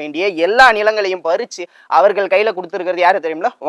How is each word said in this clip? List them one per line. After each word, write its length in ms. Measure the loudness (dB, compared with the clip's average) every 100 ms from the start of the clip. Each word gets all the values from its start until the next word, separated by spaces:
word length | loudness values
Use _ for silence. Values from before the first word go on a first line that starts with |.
வேண்டிய 220 | -8 -4 -4 0 0
எல்லா 180 | 4 4 4
நிலங்களையும் 460 | 0 0 -2 -4 -2
பறிச்சு 360 | -2 -4 -12 -16 _ -2 2
அவர்கள் 320 | 4 2 0
கையில 180 | 0 0 -4
கொடுத்துருக்கிறது 500 | -8 -6 -4 0 2
யாரு 200 | 2 -2
தெரியுமில? 260 | -4 -6 -4